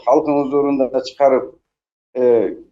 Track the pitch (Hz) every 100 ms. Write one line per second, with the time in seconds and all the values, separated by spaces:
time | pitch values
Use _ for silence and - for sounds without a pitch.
0 | - 147 147 143 135 143 143 139 127 127
1 | - - 139 127 - - _ _ _ _
2 | _ 127 123 117 101 - -